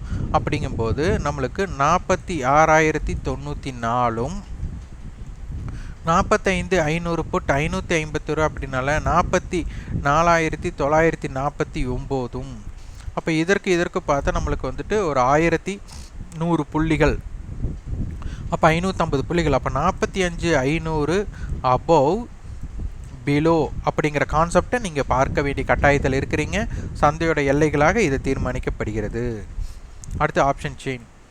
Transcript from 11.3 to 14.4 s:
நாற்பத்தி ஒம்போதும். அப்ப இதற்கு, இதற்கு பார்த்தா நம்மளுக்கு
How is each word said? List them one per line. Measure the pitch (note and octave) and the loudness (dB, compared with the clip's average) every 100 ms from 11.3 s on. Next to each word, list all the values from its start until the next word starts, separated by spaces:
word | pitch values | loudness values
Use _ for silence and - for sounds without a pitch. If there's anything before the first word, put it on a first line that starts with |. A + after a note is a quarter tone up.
| C3 | -4
நாற்பத்தி | C#3+ - D3+ D#3+ C3 B2 | -4 -2 -4 -2 -2 -2
ஒம்போதும். | C#3 C3+ A#2+ B2+ C3+ A#2 G2+ - - - - - | -2 -4 -4 -6 -8 -10 -12 -12 -14 -12 -8 -6
அப்ப | - D#3+ | 0 0
இதற்கு, | E3 G3 - F3 | 4 2 4 2
இதற்கு | F3 F#3+ - | 2 -2 0
பார்த்தா | C#3+ D#3 | 0 2
நம்மளுக்கு | F3 | 0